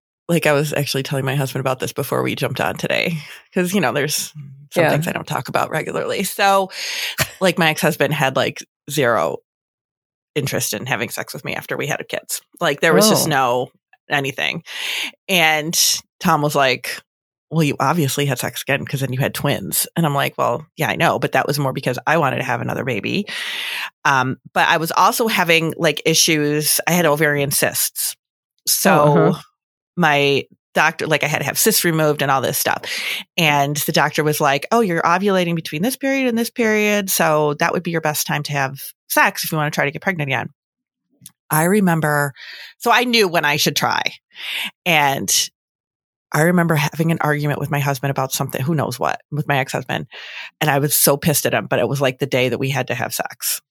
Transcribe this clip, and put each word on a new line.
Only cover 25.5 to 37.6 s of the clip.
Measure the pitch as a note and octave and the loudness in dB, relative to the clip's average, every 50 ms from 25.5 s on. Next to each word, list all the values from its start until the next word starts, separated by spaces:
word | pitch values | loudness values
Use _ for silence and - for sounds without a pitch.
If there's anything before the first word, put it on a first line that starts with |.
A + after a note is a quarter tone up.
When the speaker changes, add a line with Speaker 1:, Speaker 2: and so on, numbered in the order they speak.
| E3 E3 E3 D#3+ - - | 4 4 4 0 -2 0
Speaker 1:
like, | E3+ D#3 D3 - - | 0 0 0 2 0
issues. | E3 D#3+ - - E3+ D#3+ D3+ D3 D3 D3 D3+ D3+ D3 - - - | 2 2 4 4 4 4 2 2 2 0 0 0 0 0 0 0
I | D#3 E3+ | 2 2
had | F3+ E3+ | 4 4
ovarian | D3+ D3 D3+ D#3+ D3 D3 C#3+ C#3 C#3+ | 4 4 4 2 2 2 2 0 0
cysts. | - - D3 G2+ - - - - - - - - - _ _ _ _ _ _ _ _ _ - | 0 0 0 0 0 -2 -4 -4 -4 -4 -6 -6 -6 _ _ _ _ _ _ _ _ _ -4
So | - - - - F#3 D#3+ | -2 -2 2 2 4 4
Speaker 2:
Oh, | D3+ D3 D3+ D3 D#3+ D#3 E3 | 6 6 6 6 4 4 2
uh-huh. | D#3+ - - _ _ _ _ _ _ _ _ _ - | 0 -2 -6 _ _ _ _ _ _ _ _ _ -2
Speaker 1:
my | F3 F3 D3+ D3 C#3+ C#3+ C#3 C#3 C3 - _ _ _ _ _ - | 2 2 4 4 4 4 4 2 0 -2 _ _ _ _ _ 0
doctor, | F3 D3+ D#3+ E3 - - | 2 2 2 2 0 -2
like, | D3+ D#3 C#3+ D3 | 0 0 0 0
I | |
had | D3 D3+ - | 0 0 0
to | C#3 | 0
have | - - - | -2 0 2
cysts | - A3+ G#3 - - | 2 2 2 2 2
removed | F3 D#3+ D#3+ D#3 D3+ D3 D3+ C#3+ | 2 2 2 2 2 2 2 2
and | C#3 | 2
all | C3+ C3+ A2+ | 2 2 2
this | - D3 - | 0 -2 -2
stuff. | - - - - - - - - - - - - - _ - | 0 -2 -2 -2 -4 -8 -8 -6 -6 -6 -8 -8 -10 _ -4
And | F3+ E3+ D3+ D3 C#3+ C#3 C#3+ D3 D3 | 0 2 2 4 4 2 2 0 -4
the | - - D#3 | -2 -2 0
doctor | F3 D3 D3 - - D3 | 2 2 2 2 0 0
was | D3+ D3+ - | 0 2 2
like, | D#3 C#3 C#3 C#3 - - | 2 2 2 0 0 0
"Oh, | A3+ A#3 | 2 2
you're | A#3 F3+ E3+ E3 - | 2 2 0 0 2
ovulating | E3 E3+ F#3 G3+ G3+ F#3+ F#3 F3+ E3+ E3+ | 2 2 2 2 2 2 2 2 0 -2
between | E3 - - D3+ D3+ F#3 | -2 -4 -6 -6 -4 -2
this | C4 B3+ | -4 -4
period | - C#4 C4+ C4+ C4+ C4 B3 | -2 -2 -2 -2 0 0 0
and | A3+ A3+ | 0 -2
this | A#3 - | -2 -4
period. | - - A#3 G#3+ G#3+ G#3+ G#3 G#3 G#3 G#3 G3 F#3+ | -2 0 0 2 2 2 2 2 2 0 0 -2
So | - - E3+ D#3+ D3+ D3+ D3+ D3 D3 | 0 0 2 2 2 2 2 0 0
that | - | 0